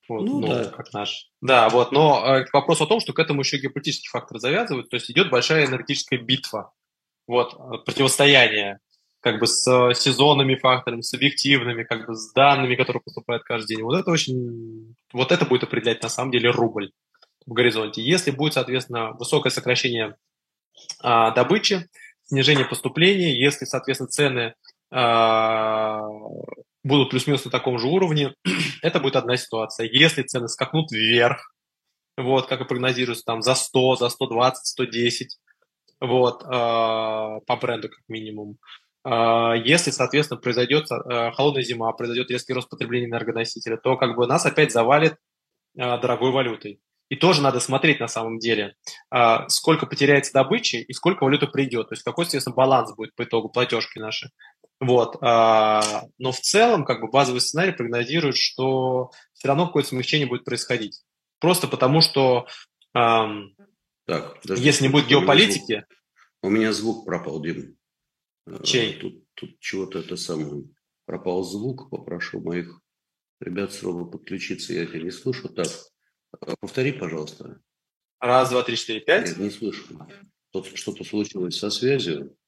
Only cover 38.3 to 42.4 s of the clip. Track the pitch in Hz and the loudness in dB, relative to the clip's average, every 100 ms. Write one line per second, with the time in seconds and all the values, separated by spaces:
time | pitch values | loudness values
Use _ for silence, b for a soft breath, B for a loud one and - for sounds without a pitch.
38.3 | 107 104 107 B B B _ 135 120 113 | -12 -14 -16 B B B _ -4 0 4
39.3 | 113 117 117 113 170 160 - 127 143 151 | 4 2 0 2 2 2 -2 0 0 -2
40.3 | 120 123 120 123 151 - 117 123 120 117 | -4 -4 -2 2 0 0 -8 -4 -2 -2
41.3 | - 143 139 120 120 113 - 120 120 127 | 0 0 0 -4 -4 -4 -4 -4 -4 -4
42.3 | 123 | -6